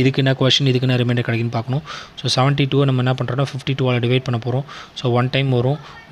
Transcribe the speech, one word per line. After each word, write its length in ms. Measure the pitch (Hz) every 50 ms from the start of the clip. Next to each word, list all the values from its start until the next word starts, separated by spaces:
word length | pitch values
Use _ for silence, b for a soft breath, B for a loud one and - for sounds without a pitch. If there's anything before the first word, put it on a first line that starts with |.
இதுக்கு 200 | 127 131 135 - 135
என்ன 100 | 135 135 131
question, 260 | 135 131 123 123 143 135
இதுக்கு 160 | 123 127 131
என்ன 100 | 127 127 123
reminder 240 | 123 120 123 123 117
கிடைக்குன்னு 280 | - 117 113 117 117 117
பார்க்கணும். 300 | 117 113 - 123 147 160 B B B B B B -
So, 60 | - 127 -
செவன்ட்டி 300 | - 127 139 143 143 143 135 135
டூவை 120 | 135 143 139
நம்ம 140 | 131 127 123
என்ன 100 | 127 131 131
பண்றோம்னா, 280 | 135 120 - 131 143 135
ஃபிஃப்டி 240 | - 127 - - 135 131
டூவால் 220 | 135 127 123 120 117
divide 220 | 120 123 131 123
பண்ண 120 | - 120 117 110
போறோம். 180 | 123 120 127 139 B B B B B B -
So, 60 | - 131 117 120
one 120 | 120 131 135
time 160 | 135 139 135 127
வரும், 220 | 120 120 127 143 147 143 B B B - -